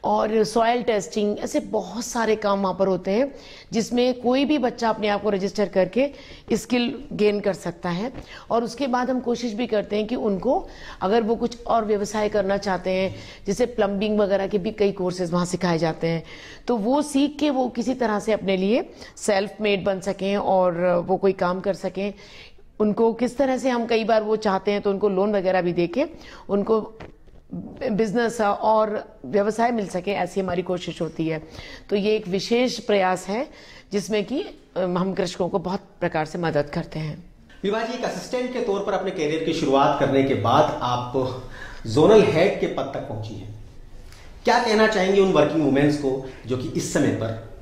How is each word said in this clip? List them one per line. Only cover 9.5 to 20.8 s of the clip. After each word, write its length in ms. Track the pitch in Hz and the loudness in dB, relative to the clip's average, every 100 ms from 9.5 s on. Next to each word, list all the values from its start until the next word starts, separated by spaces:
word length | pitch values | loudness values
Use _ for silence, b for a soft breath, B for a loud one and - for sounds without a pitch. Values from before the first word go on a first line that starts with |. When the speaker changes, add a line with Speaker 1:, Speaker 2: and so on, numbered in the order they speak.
Speaker 1:
भी 140 | 208 247 | -4 -2
करते 300 | 214 196 208 | -2 0 -4
हैं 100 | 214 | -2
कि 100 | 254 | -2
उनको 520 | 220 190 208 339 - B B B | -2 0 0 0 -2 B B B
अगर 220 | 185 233 | 2 2
वो 140 | 220 220 | 2 0
कुछ 280 | 233 - - | -2 -4 0
और 180 | 226 | 0
व्यवसाय 440 | 214 208 202 214 208 | 2 0 0 -2 0
करना 280 | 214 190 196 | 0 0 0
चाहते 340 | 196 185 185 | 0 -2 0
हैं, 260 | 185 190 B B B - | 0 -2 B B B -6
जैसे 200 | 202 247 | 0 0
प्लम्बिंग 520 | 240 202 202 214 208 | 2 0 0 0 2
वगैरह 280 | 202 196 196 | 2 2 0
के 120 | 202 | -2
भी 120 | 196 | -2
कई 220 | 214 202 | 0 0
कोर्सेज 400 | 190 180 180 175 | 2 -4 -2 -2
वहाँ 140 | 175 175 | 0 0
सिखाए 320 | 175 180 160 | 0 0 2
जाते 280 | 160 160 165 | 0 0 -2
हैं, 160 | 165 B B B B - | -2 B B B B -2
तो 100 | 240 | 0
वो 260 | 208 285 | 2 0
सीख 340 | 294 269 285 294 | 2 2 0 2
के 100 | 294 | 0
वो 180 | 262 247 | 2 -2
किसी 260 | 233 233 | -2 -4
तरह 240 | 254 226 208 | 0 0 0
से 140 | 208 | 0
अपने 240 | 208 180 190 | 0 0 0
लिए 340 | 190 254 381 B B - | 2 2 0 B B -6
सेल्फ 380 | - 196 208 - | 0 0 0 -2
मेड 240 | 214 202 | 0 0
बन 160 | 202 190 | 0 -2
सकें 360 | 190 190 190 202 | -4 -4 -2 0
और 600 | - 190 180 170 | 2 4 4 2